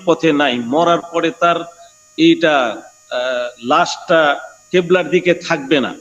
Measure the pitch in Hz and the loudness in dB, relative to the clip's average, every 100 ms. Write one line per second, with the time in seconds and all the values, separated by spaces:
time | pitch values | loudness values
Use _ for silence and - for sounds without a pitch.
0 | - 160 165 147 147 120 117 143 170 170 | 0 0 2 2 0 -2 -2 0 2 0
1 | - 165 160 - 170 170 165 - - _ | -2 -4 -4 0 0 0 -4 -16 -20 _
2 | _ - 165 165 165 147 120 101 - _ | _ 0 2 4 2 2 0 -4 -14 _
3 | _ 127 127 127 120 - 117 151 165 - | _ -6 -4 -4 -6 -8 -2 0 0 -4
4 | - 165 151 139 - - _ 180 170 185 | 0 2 2 0 -8 -20 _ -2 2 0
5 | 160 180 180 165 - 165 135 156 107 - | 2 0 0 -2 -2 -6 0 0 0 -6